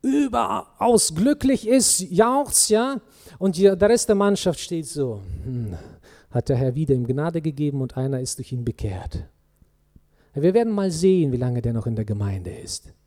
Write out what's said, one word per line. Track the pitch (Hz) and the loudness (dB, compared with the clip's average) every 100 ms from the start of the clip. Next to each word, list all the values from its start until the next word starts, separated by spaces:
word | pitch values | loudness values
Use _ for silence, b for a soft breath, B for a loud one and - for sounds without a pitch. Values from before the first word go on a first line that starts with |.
überaus | 269 277 277 226 107 107 - _ 220 233 - | 0 0 2 0 0 -2 -6 _ 4 4 2
glücklich | 156 233 294 269 269 214 | 0 2 2 2 0 4
ist, | 262 - - | 4 4 0
jauchzt, | 185 175 226 269 285 - - | 0 2 4 2 0 0 2
ja, | 214 254 269 _ B B B | 2 2 -4 _ B B B
und | 190 165 | -2 4
die, | |
der | 196 185 208 | 4 6 4
Rest | 233 - | 4 2
der | 202 | 2
Mannschaft | 202 196 190 151 | 4 2 0 -2
steht | - 170 147 | -6 -8 -6
so, | 151 135 104 98 - | -4 -4 -4 -10 -10
„Hm, | - 127 110 87 - - b b b | -8 -6 -6 -8 -14 -20 b b b
hat | 123 - | -6 -2
der | 127 | 0
Herr | 131 | 0
wieder | 127 151 | -2 0
ihm | 131 117 | 0 2
Gnade | 131 160 165 | -2 -2 -2
gegeben | 160 139 147 139 | -6 -2 -4 -2
und | 127 - | -4 -4
einer | 135 135 | -4 -4
ist | 131 - | -6 -10
durch | 127 | -8
ihn | 127 | -6
bekehrt.“ | 117 - 113 92 - - 73 _ _ _ _ _ _ _ _ _ _ | -6 -4 -6 -6 -8 -10 -12 _ _ _ _ _ _ _ _ _ _
Wir | - 160 | 0 2
werden | 196 226 | 2 2
mal | 208 196 | 0 -2
sehen, | 160 185 185 147 | 2 2 4 2
wie | 123 | 0
lange | 123 123 | -2 -2
der | 117 | -2
noch | 117 110 | -2 -2
in | 110 | -4
der | |
Gemeinde | 104 104 101 95 90 | -4 -2 -2 -4 -8
ist. | 87 - - - - | -14 -12 -14 -14 -20